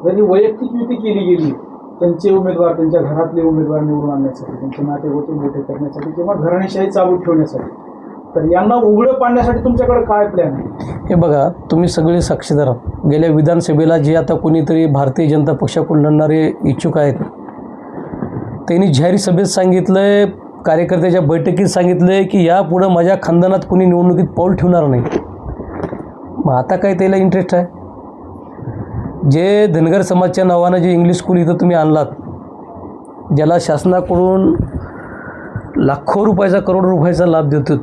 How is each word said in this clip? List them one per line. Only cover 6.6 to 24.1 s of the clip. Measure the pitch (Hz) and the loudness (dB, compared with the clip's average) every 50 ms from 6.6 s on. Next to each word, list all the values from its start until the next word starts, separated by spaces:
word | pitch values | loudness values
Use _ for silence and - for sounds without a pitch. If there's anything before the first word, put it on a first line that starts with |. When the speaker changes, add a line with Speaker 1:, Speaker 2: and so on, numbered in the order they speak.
| 190 185 - 190 196 190 | 0 -2 -2 -2 -2 0
Speaker 1:
चालू | 196 196 185 180 180 175 | 0 0 2 2 2 0
ठेवण्यासाठी, | - 170 165 160 156 - - - - - - - - - - - - - - - - - - | 0 0 2 2 0 0 -4 -8 -8 -10 -12 -16 -20 -20 -20 -20 -18 -18 -18 -18 -20 -4 -4
तर | 170 151 160 | -2 0 2
यांना | 170 185 196 214 240 | 2 2 2 2 2
उघडं | 247 226 208 208 208 240 262 | 2 4 4 4 4 4 2
पाडण्यासाठी | 262 262 254 240 240 247 233 240 240 233 - | 2 2 2 2 2 2 2 0 0 0 0
तुमच्याकडे | 254 240 247 254 254 247 240 | 0 0 2 2 2 2 2
काय | 220 - 214 208 208 202 | 2 2 2 2 2 0
प्लॅन | 202 180 170 143 139 | 0 0 0 0 -2
आहे? | 127 - - - - - - - - - - | -6 -8 -10 -10 -10 -10 -10 -10 -10 -4 0
Speaker 2:
हे | - | 2
बघा, | 170 170 170 147 143 139 165 175 - - - | 2 4 4 4 2 2 0 -2 -6 -6 -2
तुम्ही | - 160 175 170 | 0 2 2 2
सगळे | - - 156 165 170 175 | 0 0 0 2 2 2
साक्षीदार | 156 - 160 - - - 160 143 147 131 | 0 0 -2 -4 -2 -2 0 0 2 0
आहात. | 120 120 - - - - - 156 | 0 -2 -6 -10 -10 -4 0 0
गेल्या | 143 151 165 170 | 2 2 2 2
विधानसभेला | 156 151 156 151 170 170 170 - 156 147 160 160 165 165 | 4 4 4 4 2 2 0 0 0 2 2 4 2 2
जे | 143 147 160 | 2 2 2
आता | 165 160 - 165 | 2 2 0 -2
कोणीतरी | - - 156 156 165 156 143 160 160 160 | -2 0 0 2 2 2 2 2 2 2
भारतीय | 160 143 139 143 135 131 - 165 151 | 2 2 2 0 0 0 0 0 2
जनता | 147 156 147 143 - | 2 2 2 0 0
पक्षाकडून | 127 196 - - 170 160 165 175 151 147 | 0 -2 -2 -2 -2 -2 0 2 2 2
लढणारे | 151 151 151 156 151 151 160 156 156 - - - | 4 4 2 2 2 2 2 2 0 -2 -2 -2
इच्छुक | 151 135 - - 170 - 160 | -2 -2 0 -2 -2 0 2
आहेत, | 147 143 131 - - - - - - - - - - - - - - - - - - - - - - - - - - - - - - - | 0 0 0 -2 -6 -10 -10 -16 -18 -18 -18 -18 -18 -18 -18 -18 -18 -16 -14 -14 -12 -12 -10 -10 -10 -10 -8 -10 -10 -10 -12 -12 -6 -2
त्यांनी | 175 175 196 190 147 | 0 2 2 2 2
जाहीर | 127 151 175 185 | 2 2 2 2
सभेत | 202 196 190 180 170 202 | 2 0 0 0 0 0
सांगितलंय, | 185 - - 185 185 180 185 175 - 190 190 196 202 202 202 208 196 - - - - - - - | 0 0 0 2 2 2 2 2 2 2 2 4 4 4 4 2 0 -2 -8 -18 -20 -20 -6 -2
कार्यकर्त्याच्या | - 160 165 175 160 185 175 165 185 170 185 | 0 2 2 2 0 0 0 2 2 2 2
बैठकीत | 170 139 160 165 147 180 170 - 202 | 2 2 0 0 0 0 0 2 0
सांगितलंय | 175 - 185 180 180 180 - 175 180 190 196 190 | 0 2 2 2 2 2 4 4 4 4 4 2
की | 185 - 202 175 165 | 2 2 2 4 4
यापुढं | 170 190 196 156 165 180 190 196 | 4 2 2 2 0 2 2 2
माझ्या | 180 170 170 180 196 190 - | 2 2 4 2 2 0 0
खानदानात | - 165 170 175 185 190 190 - - | 0 2 2 4 4 2 0 -2 0
कोणी | 190 180 185 | 0 2 4
निवडणुकीत | 180 175 175 175 180 | 4 4 4 2 2